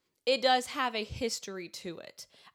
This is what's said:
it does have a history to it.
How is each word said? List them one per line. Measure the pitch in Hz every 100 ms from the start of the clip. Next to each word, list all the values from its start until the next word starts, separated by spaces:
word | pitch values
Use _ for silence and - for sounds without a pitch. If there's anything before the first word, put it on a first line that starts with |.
| _ _
it | - 262
does | 262 254 247
have | 285 254
a | 220
history | 214 - 233 - - 190 170
to | - 185 160
it. | - - - _ -